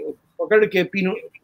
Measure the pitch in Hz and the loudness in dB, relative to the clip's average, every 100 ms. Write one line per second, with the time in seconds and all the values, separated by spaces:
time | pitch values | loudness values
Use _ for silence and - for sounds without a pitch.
0 | 151 143 _ - 165 214 214 185 175 202 | -10 -12 _ -8 2 4 4 2 -2 -2
1 | 185 214 - - | -2 -4 -10 -20